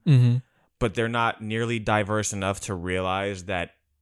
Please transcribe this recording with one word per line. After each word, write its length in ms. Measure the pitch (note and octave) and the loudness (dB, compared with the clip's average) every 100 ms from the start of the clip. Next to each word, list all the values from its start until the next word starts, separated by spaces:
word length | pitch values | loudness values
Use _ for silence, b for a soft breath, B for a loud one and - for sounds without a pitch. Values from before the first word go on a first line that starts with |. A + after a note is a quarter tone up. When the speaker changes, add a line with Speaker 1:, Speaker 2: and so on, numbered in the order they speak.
| - | 4
Speaker 1:
Mm-hmm. 300 | C3 B2 B2+ - _ _ - | 6 6 2 -4 _ _ -4
Speaker 2:
but 160 | A#2+ A#2 | -2 0
they're 120 | A2+ | -2
not 320 | A#2 A#2 - | 0 0 -2
nearly 360 | G#2+ A2 A#2 A#2 | -6 -4 -2 -2
diverse 560 | G#2+ G#2+ G2+ G#2+ G2+ | 0 0 2 -2 -2
enough 280 | G2+ F#2+ G2 | -2 -2 -4
to 120 | - | -6
realize 720 | F#2 F2 F#2 F#2 F#2+ G2+ F#2+ F2+ | -6 -2 -2 -2 -2 -4 -6 -6
that 260 | F2+ E2+ _ _ _ | -4 -6 _ _ _